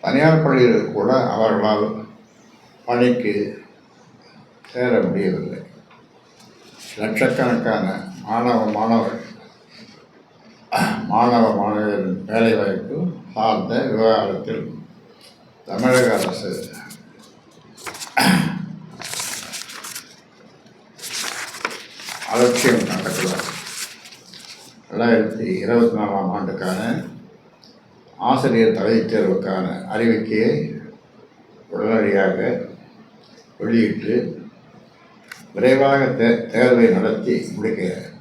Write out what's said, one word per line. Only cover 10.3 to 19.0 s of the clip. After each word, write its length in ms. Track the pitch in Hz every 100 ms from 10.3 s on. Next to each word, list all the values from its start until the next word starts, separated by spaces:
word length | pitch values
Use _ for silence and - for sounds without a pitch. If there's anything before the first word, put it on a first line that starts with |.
| _ - - - - - - -
மாணவ 340 | 107 120 120 113 101
மாணவியரின் 600 | 101 104 107 101 92 92 -
வேலைவாய்ப்பு 680 | 110 113 104 - 95 - 160 180 - -
சார்ந்த 380 | 110 110 110 - 120 135
விவகாரத்தில் 760 | 110 113 110 98 92 - 113 - - - - - - - - _ _ -
தமிழக 420 | - 170 127 123 110
அரசு 340 | 98 - 98 90 - - - - - - - - - - - - - - - - - - - - - - - -